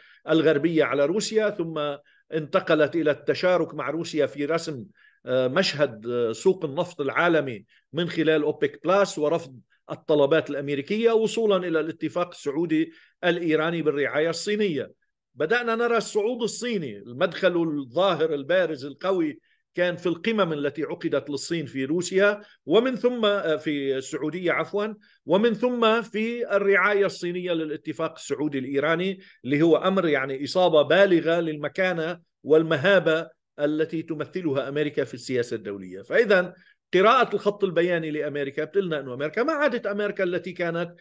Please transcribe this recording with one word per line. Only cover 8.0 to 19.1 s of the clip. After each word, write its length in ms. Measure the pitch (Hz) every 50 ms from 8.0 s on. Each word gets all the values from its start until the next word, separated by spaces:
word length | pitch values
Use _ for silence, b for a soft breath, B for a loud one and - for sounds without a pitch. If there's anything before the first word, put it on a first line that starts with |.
| 175 165
خلال 320 | - 165 156 156 156 156 147
أوبك 400 | 151 147 - 151 139 - - -
بلاس 360 | 165 185 202 196 196 - 156
ورفض 400 | 147 147 165 160 - 139 131 113 - _ _ _ _ -
الطلبات 580 | 160 - _ - 156 147 139 135 160 160 151 -
الأمريكية، 640 | 143 139 143 143 147 139 135 - 202 214 226 226
وصولًا 560 | 226 220 220 208 - 226 226 208 196 185 180 175
إلى 120 | 160 156
الاتفاق 480 | 151 165 156 - 165 147 - 180 175 175
السعودي 640 | - - - 143 131 156 175 165 156 156 160 160 B B B B B B -
الإيراني 580 | 180 190 170 175 160 156 151 156 170 170 165
بالرعاية 480 | 147 151 139 147 139 117 120 151 160 165
الصينية. 640 | 160 - - 208 214 208 214 196 151 131 104 - - _ _ _ _ _ _ _ _
بدأنا 400 | 127 147 160 220 240 240 233 226
نرى 220 | 226 240 233 233 220
الصعود 440 | - - - 214 202 226 254 233
الصيني، 560 | 233 202 - - 226 247 233 190 156 123 101 101
المدخل 600 | - 120 120 131 175 180 165 - 190 180 175 170
الظاهر 760 | 170 165 147 147 139 120 113 165 190 196 175 143 160 160 151
البارز 520 | 143 135 135 175 190 180 156 160 123 131
القوي 540 | 143 131 - - 185